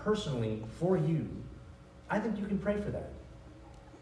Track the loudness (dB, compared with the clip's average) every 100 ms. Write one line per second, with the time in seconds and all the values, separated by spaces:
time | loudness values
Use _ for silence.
0 | 2 2 2 2 2 0 -4 2 4 6
1 | 6 4 2 -4 -10 -12 -16 -16 -18 -12
2 | -2 0 2 0 0 0 2 2 0 -2
3 | -6 -10 -14 -16 -16 -16 -16 -18 -18 -12